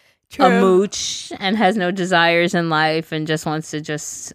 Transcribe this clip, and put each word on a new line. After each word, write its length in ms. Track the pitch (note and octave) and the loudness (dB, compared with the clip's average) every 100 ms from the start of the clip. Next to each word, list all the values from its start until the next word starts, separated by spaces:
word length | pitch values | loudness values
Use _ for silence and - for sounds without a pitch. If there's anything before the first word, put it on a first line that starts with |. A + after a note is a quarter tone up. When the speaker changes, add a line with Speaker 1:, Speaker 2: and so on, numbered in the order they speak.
| _ _ _ | _ _ _
Speaker 1:
True. 160 | - F#3+ | 2 4
Speaker 2:
a 140 | F#3+ | 4
mooch 680 | F#3+ F#3 G3+ - - - - - | 4 4 2 -4 -8 -10 -12 -6
and 180 | F#3+ A3 | -2 2
has 180 | G3 A3 | 2 2
no 140 | F3+ | -2
desires 640 | F#3+ F3+ F3 E3+ E3+ E3+ | -2 0 2 4 4 2
in 160 | F3 E3 | 0 0
life 420 | D#3 D#3 D#3+ D#3+ | 2 2 0 -4
and 140 | D#3+ D#3 | -6 -2
just 180 | D#3 | -4
wants 260 | E3 D#3 D#3 | -2 -6 -6
to 100 | D#3 | -10
just 500 | D#3 D3+ - - - | -6 -8 -8 -14 -16